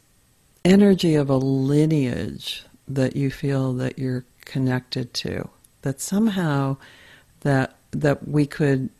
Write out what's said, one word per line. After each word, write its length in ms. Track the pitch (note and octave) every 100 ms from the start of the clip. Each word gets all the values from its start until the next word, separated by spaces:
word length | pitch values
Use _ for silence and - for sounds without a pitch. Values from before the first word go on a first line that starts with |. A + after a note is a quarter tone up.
| _ _ _ _ _ _
energy 520 | F3 G3 G3+ F#3 E3+ D3+
of 140 | C#3
a 80 | C3+
lineage 1300 | C3+ C3+ C3+ D3 D#3 D#3 B2+ E2 G2 - - - - _ -
that 280 | C3+ C3 C#3
you 140 | C#3
feel 420 | - C#3+ C#3 C3
that 240 | B2+ B2+ -
you're 260 | C3 B2+ - _ -
connected 680 | C#3 B2+ B2+ B2+ C3 B2
to, 360 | - - F#2 - _ _ _
that 160 | C#3 C3+
somehow 760 | - F#3+ A3+ F#3+ E3 C#3 C3+ C#3 - - - - _ _
that, 340 | D3 C3+ C3 - _
that 360 | - D3 C#3 -
we 180 | D3 C#3+
could 440 | - D3 C3+ C3+ -